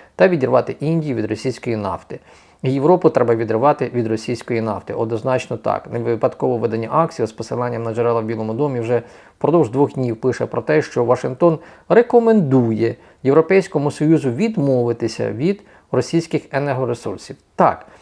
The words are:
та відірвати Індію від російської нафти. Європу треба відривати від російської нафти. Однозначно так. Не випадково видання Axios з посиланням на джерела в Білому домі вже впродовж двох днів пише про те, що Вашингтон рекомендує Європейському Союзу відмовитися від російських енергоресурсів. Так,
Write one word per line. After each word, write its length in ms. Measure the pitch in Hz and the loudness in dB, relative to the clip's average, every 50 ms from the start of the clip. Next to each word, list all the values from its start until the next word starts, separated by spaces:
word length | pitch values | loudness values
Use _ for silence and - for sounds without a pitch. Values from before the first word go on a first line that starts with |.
| - _ _ | -20 _ _
та 120 | - 180 | 2 2
відірвати 480 | 190 180 156 123 120 127 123 110 - - - | 2 2 2 0 2 2 2 0 -2 -6 -6
Індію 360 | 139 151 165 165 151 151 127 | -4 -2 -2 -2 -2 -2 -4
від 100 | 113 107 | -4 -4
російської 500 | 107 110 101 - 131 123 - - 123 113 | -4 -4 -6 -6 -6 -6 -6 -6 -6 -4
нафти. 440 | 107 101 95 87 - - - - - _ _ - _ _ _ _ _ - | -4 -4 -6 -6 -8 -10 -14 -16 -16 _ _ -20 _ _ _ _ _ -4
Європу 460 | 131 135 139 135 160 185 180 - 160 | -2 -2 2 2 4 4 4 4 2
треба 260 | - 131 123 117 117 | 2 2 2 2 2
відривати 560 | 113 117 110 110 110 127 147 143 - 135 113 123 | 0 0 -2 0 2 2 2 2 0 -2 -4 -2
від 140 | 123 113 | -2 -2
російської 540 | 110 113 110 - - 123 117 - - 123 113 | -2 -2 -4 -4 -6 -6 -6 -6 -4 -4 -4
нафти. 320 | 110 110 101 92 - - - | -2 -4 -6 -6 -8 -8 -6
Однозначно 640 | - 117 110 117 107 107 131 127 127 - - 120 | -4 -4 -4 -4 -4 -2 -2 -2 -2 -2 -6 -8
так. 300 | 113 - 107 104 101 - - 117 | -6 -4 -4 -4 -4 -6 -8 -8
Не 60 | 120 | -6
випадково 580 | 117 117 117 107 - 123 - - 139 131 123 | -2 -2 -2 0 0 -2 -2 0 -2 -2 0
видання 320 | 113 110 113 110 113 113 113 | -2 -2 -4 -4 -4 -4 -2
Axios 380 | 127 156 165 - - - 117 | 0 0 0 0 -2 -4 -6
з 40 | 110 | -4
посиланням 520 | - - 110 - 123 120 123 123 120 117 117 | -6 -8 -10 -8 -6 -6 -4 -4 -6 -6 -6
на 100 | 113 107 | -4 -2
джерела 280 | 113 117 117 117 117 | 0 0 0 0 0
в 40 | 110 | -2
Білому 280 | 110 117 110 110 110 110 | -4 -4 -4 -4 -4 -2
домі 260 | 117 147 147 131 120 | -2 -2 -2 -2 -2
вже 220 | 113 117 123 117 117 - - - - - _ | -2 0 -2 -2 -2 -6 -16 -20 -20 -20 _
впродовж 320 | - - 139 156 170 147 107 | -4 0 2 4 4 2 2
двох 240 | 113 135 143 - - | 2 2 0 2 0
днів 240 | 135 127 120 110 | -2 -4 -4 -4
пише 280 | - - 127 120 - 120 | -2 -2 -2 -2 -2 -4
про 160 | - - - | -4 -4 -4
те, 200 | 113 - 151 156 | -2 0 2 2
що 240 | 147 - - 135 120 | 0 0 -2 0 2
Вашингтон 540 | 117 123 - - 131 127 - 175 170 160 - - - - - _ - | 2 2 0 0 -4 -2 2 2 2 2 0 -4 -12 -20 -8 _ 2
рекомендує 1080 | 170 220 233 - - 240 226 226 226 214 165 131 135 131 120 113 110 107 113 113 117 - - - _ _ - | 4 4 4 6 4 4 4 6 4 4 4 4 4 4 4 2 0 0 0 -2 -2 -6 -14 -20 _ _ 0
Європейському 680 | 131 139 156 160 - 190 196 180 - - 151 143 147 | 2 4 4 4 4 4 2 2 0 -2 -2 -2 -2
Союзу 400 | 139 - 151 156 165 147 135 131 | -2 0 2 4 4 4 2 0
відмовитися 1000 | 117 131 214 226 113 131 139 139 131 123 120 120 117 117 - 170 - - 113 110 | -2 -2 -2 -2 0 0 0 2 2 2 2 0 -2 -2 -4 -6 -4 -4 -6 -4
від 300 | 107 110 143 180 202 202 - _ - _ _ _ | -4 -2 -2 -2 -2 -4 -8 _ -20 _ _ _
російських 500 | - 127 120 - - 165 165 - - 143 - - | -2 -2 0 0 0 -2 -2 -2 -4 -6 -4 -4
енергоресурсів. 840 | - 135 143 143 131 127 131 117 120 - - 113 92 - - - 107 - _ _ _ | -6 -4 -2 -2 -2 -2 -2 -4 -4 -6 -6 -10 -10 -10 -12 -16 -18 -18 _ _ _
Так, 300 | - 175 135 - - - - - - | 2 2 2 2 0 -8 -20 -20 -20